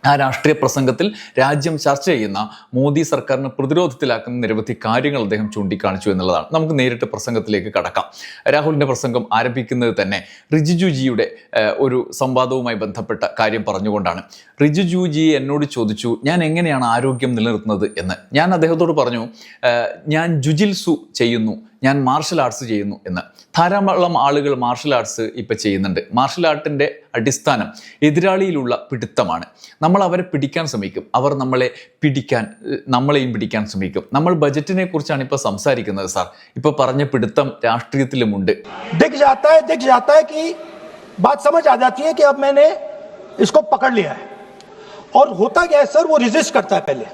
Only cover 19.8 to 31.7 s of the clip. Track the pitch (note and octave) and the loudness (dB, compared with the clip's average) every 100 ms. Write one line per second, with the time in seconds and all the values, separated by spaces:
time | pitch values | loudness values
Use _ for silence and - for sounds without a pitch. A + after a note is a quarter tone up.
19.8 | A2 - - D#3 E3+ D#3+ C3+ D#3 G#3 F#3+ | 0 -6 -4 -2 0 0 0 2 2 0
20.8 | - D3+ - - A#2 A#2 A2 - - _ | -2 -2 -4 -2 0 2 -2 -4 -12 _
21.8 | C3 C#3 C3 C#3+ D3+ E3+ B2+ A2+ B2 G#2+ | 0 0 0 0 -2 0 -2 -2 -4 -4
22.8 | G2+ G2 F#2 F2 - _ _ - F3+ G3+ | -4 -8 -8 -8 -8 _ _ 2 4 4
23.8 | G3 E3+ F3 D#3+ C#3 C#3+ C#3+ C3 B2 B2 | 2 2 2 2 2 2 0 -2 -2 -2
24.8 | D3 C3 A2 - A2 - A2 A2 G#2+ G2 | 0 0 0 -4 -6 -6 -6 -2 0 0
25.8 | G2 F2+ - A#2 C3+ - E3 D3+ D3+ C#3+ | 0 -2 -2 0 0 2 0 0 -2 -4
26.8 | D3 - _ B2 A#2 B2+ - C3 F#2+ - | -4 -8 _ -2 -2 0 0 0 -2 -10
27.8 | - - D3+ D3+ F#3 F#3+ F#3+ D#3 B2 A#2+ | -20 0 2 4 2 2 0 -2 -2 -4
28.8 | - A#2+ - - G#2 E2 E2 _ - _ | -4 -10 -6 -2 -2 -2 -8 _ -20 _
29.8 | D#3 F#3+ F#3+ F3+ F3+ D3+ C#3 E3+ D#3 A#2 | 2 2 2 0 -2 -4 -2 -4 -6 -6
30.8 | G2 F#2 D#2 A#2+ C#3 C#3 C3 C3 B2+ | -6 -8 -4 0 0 0 -2 0 -2